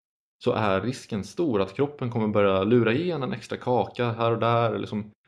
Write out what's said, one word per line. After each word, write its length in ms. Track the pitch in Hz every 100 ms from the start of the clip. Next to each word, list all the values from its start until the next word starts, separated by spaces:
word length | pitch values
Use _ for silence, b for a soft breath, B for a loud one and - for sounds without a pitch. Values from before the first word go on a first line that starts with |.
| _ _ _ _
så 80 | 120
är 280 | 110 107 95
risken 440 | 110 131 - 104
stor 360 | 92 - 170 104
att 140 | 95
kroppen 360 | - 143 - 123
kommer 180 | 117 107
börja 340 | 107 101 95
lura 280 | 101 120 110
i 180 | 127 180
en, 120 | 156
en 100 | 127
extra 260 | 123 - 107
kaka 540 | 127 123 98 - 120
här 200 | 113 117
och 60 | 113
där, 300 | 117 117 117
eller 100 | 104
liksom 320 | 104 107 104 -